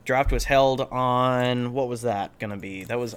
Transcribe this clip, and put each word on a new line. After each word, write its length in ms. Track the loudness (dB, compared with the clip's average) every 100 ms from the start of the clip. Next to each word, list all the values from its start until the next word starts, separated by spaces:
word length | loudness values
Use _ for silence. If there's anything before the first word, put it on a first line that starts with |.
draft 260 | 0 2 2
was 140 | 0
held 380 | 2 4 4 2
on, 880 | -2 -2 2 2 2 2 2 0 -2
what 160 | -2 -4
was 140 | -2
that 360 | -2 -2 -4 -8
gonna 200 | -8 -8
be? 260 | -10 -10
That 140 | -6 -4
was 160 | -6